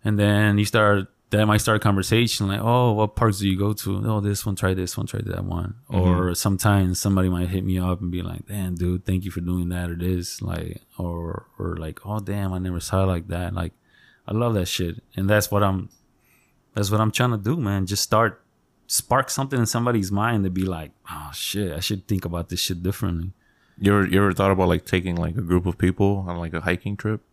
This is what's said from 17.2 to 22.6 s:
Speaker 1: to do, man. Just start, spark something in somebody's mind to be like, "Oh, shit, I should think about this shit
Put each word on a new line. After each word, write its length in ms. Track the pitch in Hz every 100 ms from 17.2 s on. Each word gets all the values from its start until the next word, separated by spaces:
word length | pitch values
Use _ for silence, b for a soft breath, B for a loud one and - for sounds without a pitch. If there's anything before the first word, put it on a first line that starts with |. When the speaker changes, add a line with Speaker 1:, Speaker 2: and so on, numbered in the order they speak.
| 127
Speaker 1:
to 80 | 113
do, 180 | 101 165
man. 280 | 104 101 92
Just 160 | 101
start, 400 | - 110 113 - _ _ _ _ -
spark 420 | - - 127 131
something 300 | - 135 135
in 60 | 110
somebody's 440 | 117 120 117 95
mind 320 | 101 113 113
to 80 | 98
be 140 | 92
like, 260 | 92 85 76 _ -
"Oh, 220 | 85 73
shit, 380 | 69 - 98 98
I 60 | 78
should 300 | - 101 -
think 160 | 98
about 240 | 87 85 85
this 100 |
shit 240 | 113